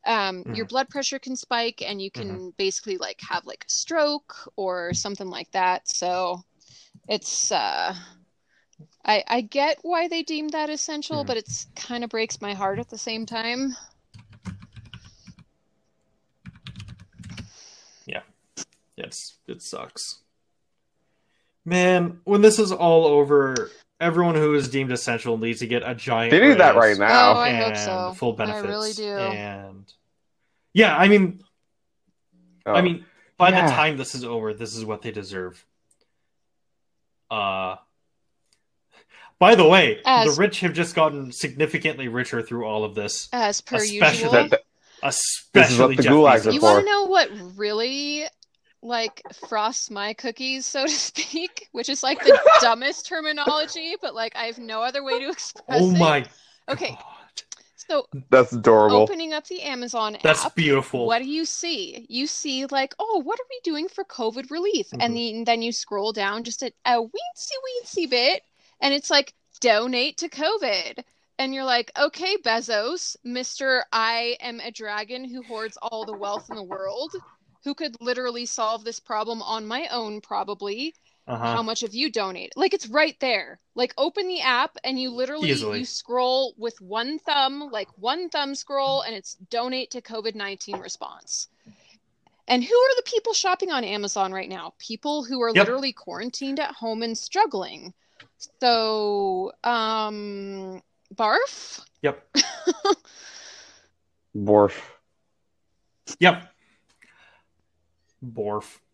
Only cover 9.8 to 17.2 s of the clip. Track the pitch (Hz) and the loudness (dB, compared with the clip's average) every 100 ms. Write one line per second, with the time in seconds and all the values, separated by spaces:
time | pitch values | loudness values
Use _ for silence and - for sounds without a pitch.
9.8 | 339 339 339 330 320 311 302 311 302 302 | -2 -2 -2 -4 -6 -6 -6 -4 -6 -6
10.8 | - 302 - 311 - 226 - - - - | -8 -8 -8 -6 -4 -6 -6 -12 -12 -16
11.8 | - 240 233 226 220 - 202 196 196 196 | -10 -8 -6 -4 -4 -6 -10 -4 -4 -4
12.8 | 240 220 - 220 226 233 226 247 269 247 | -10 -12 -10 -8 -8 -6 -6 -4 -6 -8
13.8 | - _ _ - _ - - - - - | -18 _ _ -20 _ -18 -16 -16 -20 -20
14.8 | - - - _ - - _ _ _ _ | -20 -20 -20 _ -20 -20 _ _ _ _
15.8 | _ _ _ _ _ _ - _ - - | _ _ _ _ _ _ -20 _ -20 -18
16.8 | - - - - | -20 -20 -20 -20